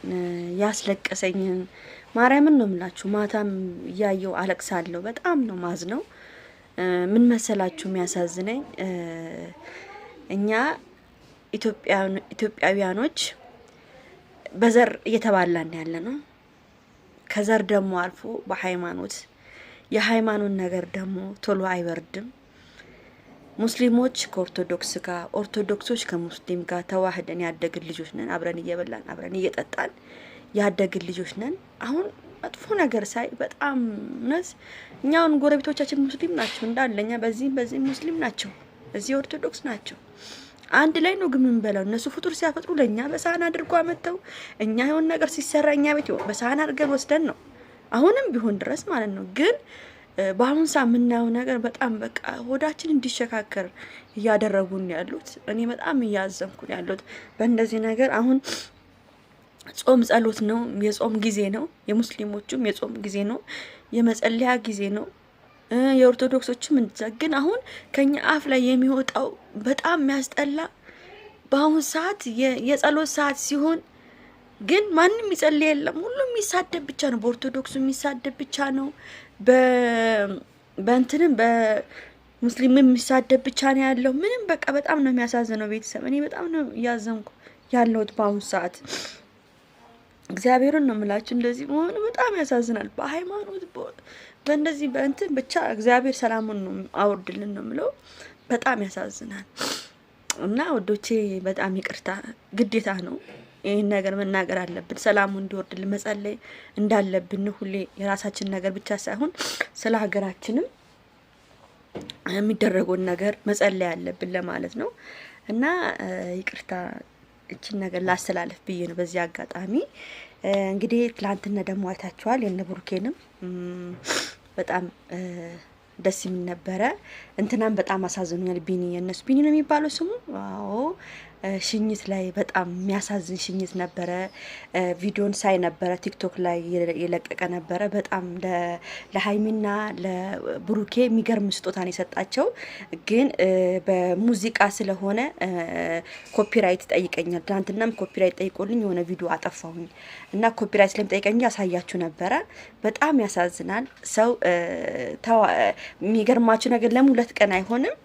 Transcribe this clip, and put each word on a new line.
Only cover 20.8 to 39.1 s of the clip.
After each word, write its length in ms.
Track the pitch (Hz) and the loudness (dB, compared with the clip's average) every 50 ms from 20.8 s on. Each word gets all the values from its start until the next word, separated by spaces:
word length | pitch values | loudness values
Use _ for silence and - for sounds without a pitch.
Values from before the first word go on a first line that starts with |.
| 175 175 | -6 -6
ደግሞ 280 | - 196 190 190 190 180 190 190 202 | -8 -8 -6 -6 -6 -6 -8 -10 -12
ቶሎ 240 | - - - 202 196 190 | -8 -2 -2 0 0 0
አይበርድም። 600 | 190 185 180 170 170 165 165 160 - - 185 214 247 - _ _ _ _ - - - - - - - - - - - - _ _ - - - - - - | -2 -2 -2 -2 -4 -6 -6 -10 -12 -14 -12 -12 -14 -18 _ _ _ _ -20 -20 -20 -20 -20 -20 -20 -20 -20 -20 -20 -20 _ _ -20 -20 -20 -20 -18 -6
ሙስሊሞች 600 | - 214 226 226 - 247 247 233 240 247 262 254 - - | -2 -2 -2 0 2 4 4 6 6 4 2 0 -4 -8
ከኦርቶዶክስ 640 | - - - 180 175 - - 180 165 175 175 - - - 180 | -6 -4 -4 -4 -4 -2 -6 -4 -2 -4 -4 -4 -6 -8 -8
ጋር፣ 220 | - - 180 175 170 - - | -8 -6 -8 -8 -8 -4 -4
ኦርቶዶክሶች 680 | - 208 202 - 214 208 190 208 202 - - 240 233 - | -4 -4 -2 -2 -4 -2 0 -2 -4 -2 -4 -2 -2 -2
ከሙስሊም 540 | - 190 170 170 170 - - - - 180 175 170 | -4 -4 -4 -4 -4 -10 -12 -8 -6 -6 -4 -4
ጋር 180 | - 185 175 175 | -4 -6 -6 -4
ተዋህደን 560 | - 190 190 185 185 180 185 170 - 165 175 | -2 0 0 0 0 -2 -4 -8 -8 -6 -4
ያደግን 420 | 175 170 165 160 165 165 - 180 170 | -4 -6 -4 -4 -4 -4 -4 -6 -10
ልጆች 260 | 160 165 160 160 151 | -10 -12 -12 -12 -12
ነን። 180 | - - - - | -10 -10 -6 -4
አብረን 300 | 175 175 165 175 170 170 | -4 -4 -4 -4 -6 -6
እየበላን 460 | 165 170 175 175 180 214 113 107 - | -6 -6 -6 -6 -6 -6 -8 -10 -10
አብረን 280 | - - 170 - 180 180 | -12 -12 -12 -10 -8 -4
እየጠጣን 560 | 190 185 185 - - - - - - - - - - - - - - - - - - - - - | -2 -2 -2 -2 -2 -8 -6 -4 -6 -6 -6 -6 -14 -20 -20 -20 -20 -20 -20 -20 -20 -20 -4 0
ያደግን 500 | 208 202 202 190 180 196 190 - 190 175 | 2 2 2 4 2 0 0 0 -6 -6
ልጆች 280 | 175 180 180 180 - - | -6 -8 -8 -8 -8 -8
ነን። 180 | 196 220 269 359 381 - - - - | -8 -6 -6 -6 -8 -10 -20 -14 -10
አሁን 240 | - 233 269 320 381 415 - - - - - | -6 -4 -2 -2 -2 -4 -8 -14 -20 -20 -18
መጥፎ 280 | - - - - - - - 427 | -12 -12 -12 -12 -12 -6 -4 0
ነገር 280 | 403 339 262 233 220 202 | 2 2 2 2 0 -2
ሳይ 220 | - - 233 240 - - | -2 -6 -6 -6 -6 -6
በጣም 420 | - - - - _ 277 285 277 262 240 226 214 202 - - | -6 -8 -8 -4 _ -2 -2 0 0 -2 -2 -4 -6 -10 -10
እውነት፣ 380 | - - 233 240 294 349 359 - - - - - - - - - - - | -10 -6 -4 -2 -2 -2 -2 -6 -14 -20 -20 -20 -20 -20 -20 -20 -16 -4
እኛ 140 | - 269 302 | -2 2 4
አሁን 180 | 330 339 320 302 285 | 4 4 4 4 4
ጎረቤቶቻችን 600 | 269 294 294 285 277 302 294 - 285 277 - 277 | 4 4 4 4 2 -2 -2 -2 -2 -2 2 0
ሙስሊም 340 | 277 269 269 269 - 339 349 | 0 0 0 -4 -4 -2 -2
ናቸው 280 | 302 226 214 - - - | -2 -2 -4 -4 -6 -4
እንዳለ፣ 340 | 226 233 247 269 247 214 202 | -4 0 0 0 0 0 -2
እኛ 140 | 208 220 233 233 | -2 -2 -2 -2
በዚህም 360 | 226 233 220 214 262 277 269 | -2 -2 -2 -2 -2 -2 0
በዚህም 300 | 262 240 240 254 269 262 | -2 -2 -2 -2 -2 0
ሙስሊም 320 | 269 269 - 302 320 330 330 | -2 -2 -4 -4 -4 -4 -2
ናቸው፣ 320 | 320 240 - - - 196 - - - - - - - - - | -4 -4 -4 -6 -10 -10 -12 -16 -20 -20 -20 -20 -20 -10 -10
እዚህ 200 | 202 202 202 | -8 -4 -2